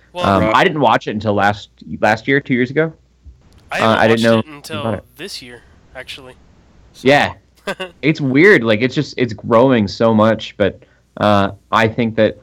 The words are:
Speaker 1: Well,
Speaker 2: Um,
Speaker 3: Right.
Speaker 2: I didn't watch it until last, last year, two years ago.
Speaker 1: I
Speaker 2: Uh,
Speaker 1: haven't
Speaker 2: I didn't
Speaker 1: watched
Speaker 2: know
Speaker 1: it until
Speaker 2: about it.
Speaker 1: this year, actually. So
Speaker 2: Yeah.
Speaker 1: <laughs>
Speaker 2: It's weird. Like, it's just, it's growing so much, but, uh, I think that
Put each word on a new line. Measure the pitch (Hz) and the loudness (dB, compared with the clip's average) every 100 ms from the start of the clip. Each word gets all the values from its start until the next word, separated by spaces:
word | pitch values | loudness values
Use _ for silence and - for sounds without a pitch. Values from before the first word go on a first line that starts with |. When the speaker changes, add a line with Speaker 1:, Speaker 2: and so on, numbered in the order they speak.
| _ | _
Speaker 1:
Well, | 175 | -4
Speaker 2:
Um, | 98 95 | 0 0
Speaker 3:
Right. | 107 | 2
Speaker 2:
I | 123 | 2
didn't | 170 151 | 2 2
watch | 117 127 143 | 2 2 -2
it | |
until | 107 107 | -6 -4
last, | 101 101 104 - _ - - | 0 0 -2 -8 _ -18 -4
last | 107 110 - | -2 0 -2
year, | 139 | -2
two | - | -2
years | 123 123 | -4 -2
ago. | 139 160 - _ _ - - _ _ - | -2 -4 -6 _ _ -20 -20 _ _ -10
Speaker 1:
I | 170 | -2
Speaker 2:
Uh, | |
Speaker 1:
haven't | 113 110 | 2 4
Speaker 2:
I | 113 | 2
didn't | |
Speaker 1:
watched | 113 | 2
Speaker 2:
know | 113 113 | 2 0
Speaker 1:
it | 131 147 | -2 -12
until | - 151 | -14 -10
Speaker 2:
about | 113 | -8
it. | 104 - - | -10 -12 -18
Speaker 1:
this | 170 - | -16 -16
year, | 123 120 _ _ _ | -18 -20 _ _ _
actually. | 131 127 - 127 - _ _ _ _ _ | -20 -18 -18 -20 -20 _ _ _ _ _
So | - 127 | -4 2
Speaker 2:
Yeah. | 139 120 - _ _ - | 2 0 -6 _ _ -12
Speaker 1:
<laughs> | 185 185 - | -12 -14 -6
Speaker 2:
It's | 139 156 | -4 -2
weird. | 139 135 196 170 | -2 4 6 4
Like, | 113 107 | 2 0
it's | 127 | -2
just, | 151 139 - | -4 -6 -4
it's | 123 | -6
growing | 107 110 113 135 120 98 | -6 0 2 4 2 -2
so | - 113 | 0 0
much, | 110 110 107 - - | 2 2 0 -6 -4
but, | 98 - _ _ _ - | -4 -4 _ _ _ -2
uh, | 104 101 98 101 - | 0 2 0 -6 -2
I | 107 113 | 0 0
think | 117 113 110 | 0 -4 0
that | 107 - | -2 -2